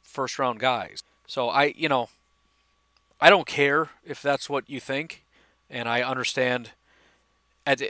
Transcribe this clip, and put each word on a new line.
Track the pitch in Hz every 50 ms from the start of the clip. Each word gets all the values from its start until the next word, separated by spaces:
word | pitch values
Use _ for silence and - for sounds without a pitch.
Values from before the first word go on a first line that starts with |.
first | _ - - - 131 123 - -
round | 139 127 117 107
guys. | 123 131 127 113 92 - - - - _ _ _ _
So | - - 135 123 120
I, | - 135 143 147 -
you | - 160
know, | 151 139 127 117 - - _ _ _ _ _ _ _ _ _ _ _ _ _ _ _ _ _ _ _ _ -
I | 147 170
don't | 202 185 147
care | - - 151 143 143 143 156 160 - - _ -
if | - 143 -
that's | - 143 139 131 - -
what | 143 135 117 -
you | 143 127
think, | - - 135 139 156 165 - - _ _ _ _ _ _ _ _ _ -
and | - 120 120
I | 117 117 120
understand. | 123 131 131 131 120 - - 131 127 123 123 123 117 110 - _ _ _ _ _ _ _ _ _ _ _ _ _ _ _ _ _ -
At, | 143 139 127 135 -